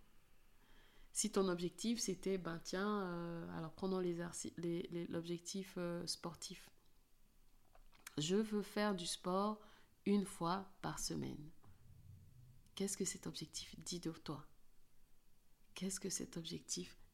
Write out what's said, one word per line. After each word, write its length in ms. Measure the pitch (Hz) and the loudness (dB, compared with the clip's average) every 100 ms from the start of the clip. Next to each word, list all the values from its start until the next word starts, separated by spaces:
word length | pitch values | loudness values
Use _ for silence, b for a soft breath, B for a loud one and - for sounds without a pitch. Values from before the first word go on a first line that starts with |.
| - - - - - b b b b b b | -16 -20 -20 -20 -20 b b b b b b
Si 180 | - 208 | 0 4
ton 200 | 208 190 | 6 6
objectif, 500 | 175 175 - 220 233 | 4 2 0 0 2
c'était, 380 | - 185 190 190 | 2 2 2 2
ben 220 | 165 165 | 0 -4
tiens, 380 | - 185 208 208 | -2 2 2 2
euh, 560 | 185 175 170 170 170 175 | 2 0 -2 -4 -4 -4
alors 160 | 160 | -4
prenons 260 | - 190 185 | 0 2 4
les 220 | 180 170 | 4 2
arci-, 320 | 170 - - - | -2 -4 -4 -2
les, 260 | 170 170 170 | 0 0 0
les, 140 | 170 170 | -2 -2
l'objectif, 680 | 170 170 175 170 196 185 185 | -2 0 -4 -2 -4 -4 -2
euh, 300 | 175 170 170 | 0 0 -2
sportif. 640 | - 170 156 - 180 - - - - - - - - - - - - - - - - | -2 -4 -6 -10 -10 -16 -20 -20 -20 -20 -20 -20 -20 -20 -20 -20 -20 -20 -16 -6 0
Je 200 | 151 196 | 6 6
veux 260 | 220 208 | 6 2
faire 320 | 190 208 208 185 | 2 4 4 4
du 100 | 170 | 0
sport 540 | - 180 185 208 214 B B B - - | -2 2 4 4 0 B B B 0 6
une 200 | 202 180 | 6 6
fois 460 | - 170 190 196 - | 0 2 2 -2 -4
par 160 | 151 156 | -4 0
semaine. 540 | - 165 135 131 151 - - - - - - - - - - - - - | 0 0 -2 -4 -8 -12 -16 -16 -18 -16 -16 -16 -16 -18 -18 -20 -10 -2
Qu'est-ce 220 | 196 - | 0 2
que 80 | 190 | 0
cet 220 | - 170 | 0 -4
objectif 480 | 156 151 - - - | -6 -6 -8 -8 -8
dit 200 | - 175 | -6 -2
de 120 | 165 | -2
toi ? 340 | 160 - 143 143 - - - - - - - - - - - - - | -4 -4 -6 -8 -16 -20 -18 -18 -18 -18 -20 -20 -20 -20 -20 -12 -4
Qu'est-ce 240 | 185 - | -2 -2
que 100 | 190 | -2
cet 280 | - - 170 | -2 -2 -6
objectif 600 | 165 165 - 180 180 - - | -4 -4 -2 -4 -4 -10 -16